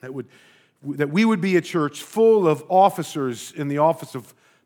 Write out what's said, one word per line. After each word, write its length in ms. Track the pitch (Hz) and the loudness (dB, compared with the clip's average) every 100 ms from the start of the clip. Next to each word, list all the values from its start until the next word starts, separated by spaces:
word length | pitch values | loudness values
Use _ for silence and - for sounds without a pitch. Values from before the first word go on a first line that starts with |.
that 120 | 131 | -14
would, 140 | 135 120 _ _ _ _ _ | -14 -14 _ _ _ _ _
that 280 | 143 143 143 | -10 -6 -2
we 140 | 175 | 2
would 160 | 226 180 | 2 2
be 160 | 190 175 | 2 0
a 40 | |
church 420 | 165 170 143 - | 0 -2 -2 -6
full 460 | - 220 226 214 165 | -8 2 4 6 4
of 160 | 143 - | 0 0
officers 840 | 185 196 180 156 151 131 113 - | 4 4 2 -8 -6 -6 -6 -12
in 160 | 156 143 | -10 -6
the 100 | 147 | 0
office 380 | 160 160 147 127 | 0 0 -8 -14
of 180 | - _ _ _ | -16 _ _ _